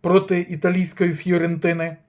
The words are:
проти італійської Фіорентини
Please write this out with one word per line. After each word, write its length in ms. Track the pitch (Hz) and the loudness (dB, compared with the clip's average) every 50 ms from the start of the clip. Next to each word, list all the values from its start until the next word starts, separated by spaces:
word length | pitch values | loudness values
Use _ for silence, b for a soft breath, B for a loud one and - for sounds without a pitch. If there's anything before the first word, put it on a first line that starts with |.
| - | 2
проти 340 | 170 180 190 190 - 185 175 | 4 4 4 4 2 -2 -2
італійської 720 | 175 - 180 156 - 185 180 185 185 175 - - 185 175 160 | -2 -4 -6 -2 0 0 2 2 0 -2 -2 0 0 0 0
Фіорентини 840 | 147 - 180 180 170 165 170 170 160 165 170 170 165 165 165 160 - _ | -2 -2 0 0 2 2 0 -2 0 0 0 0 0 -4 -6 -8 -12 _